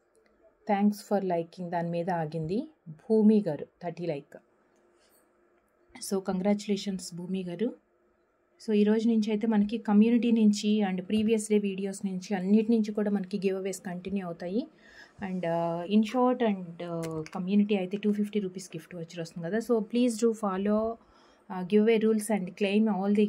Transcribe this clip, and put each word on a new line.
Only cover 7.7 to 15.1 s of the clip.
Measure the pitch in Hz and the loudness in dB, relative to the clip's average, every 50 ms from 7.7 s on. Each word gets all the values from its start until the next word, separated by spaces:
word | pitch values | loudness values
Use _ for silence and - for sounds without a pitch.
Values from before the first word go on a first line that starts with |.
| - - _ _ _ _ _ _ _ _ _ _ _ _ _ _ _ - - | -4 -8 _ _ _ _ _ _ _ _ _ _ _ _ _ _ _ -10 -2
So | 220 214 208 | 2 4 4
ఈ | 208 208 | 6 6
రోజు | 214 226 220 233 | 4 4 2 2
నుంచి | 226 220 208 220 214 | 2 2 2 0 0
అయితే | 208 226 226 214 | 0 0 2 2
మనకి | 208 202 208 240 214 - 220 | 2 2 2 -2 -4 0 4
కమ్యూనిటీ | 202 208 214 233 240 233 240 240 226 226 | 6 6 6 6 4 4 4 2 2 4
నుంచి | 220 208 208 202 208 208 214 214 202 185 | 4 4 4 2 0 0 0 2 0 0
and | 185 180 185 - | -2 -4 -4 -2
ప్రీవియస్ | 214 214 214 220 226 214 214 - | -2 0 2 2 0 0 0 0
డే | 214 208 208 196 | 0 0 0 0
వీడియోస్ | 190 190 196 196 196 - - 190 | -4 -4 -6 -6 -6 -6 -6 -6
నుంచి | 185 180 185 - 202 180 | -6 -6 -6 -4 -4 -2
అన్నిటి | 185 196 208 220 214 226 233 | 2 4 4 4 4 4 2
నుంచి | 220 208 220 208 214 | 2 2 0 -2 -2
కూడా | 202 202 202 196 | -2 0 -2 -4
మనకి | 185 185 208 185 185 | -4 -6 -6 -4 -2
గివ్ | 190 190 190 | -2 -2 -2
అవేస్ | 190 196 185 - - 185 | -4 -6 -8 -8 -8 -10
కంటిన్యూ | 175 180 190 190 196 202 185 170 | -10 -8 -8 -6 -6 -6 -6 -8
అవుతాయి. | 170 - 185 175 190 247 320 - _ _ - - - - - - | -10 -10 -8 -6 -4 -4 -6 -6 _ _ -20 -20 -20 -20 -20 -20